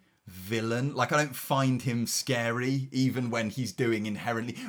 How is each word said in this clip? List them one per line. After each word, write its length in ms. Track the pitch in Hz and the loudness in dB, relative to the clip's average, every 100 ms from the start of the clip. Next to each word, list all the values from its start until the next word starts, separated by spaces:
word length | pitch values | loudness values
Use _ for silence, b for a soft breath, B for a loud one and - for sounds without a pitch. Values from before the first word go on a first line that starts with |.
| b b - | b b -20
villain. 680 | 92 95 113 113 117 139 | -14 -4 -2 0 0 0
Like, 160 | 135 120 | 0 2
I 60 | 151 | 4
don't 180 | 147 | 2
find 460 | 127 - 135 131 127 | -2 0 2 4 2
him 260 | 127 120 113 | 2 0 0
scary, 840 | - - 120 117 117 127 139 135 | -2 0 0 2 0 0 -2 -2
even 380 | 131 131 117 120 | 2 2 2 -2
when 180 | 117 110 | 0 -2
he's 240 | 123 117 | -2 -6
doing 320 | - 120 113 | 0 2 2
inherently, 520 | 107 101 117 113 120 - | 0 -4 -2 -2 -4 -8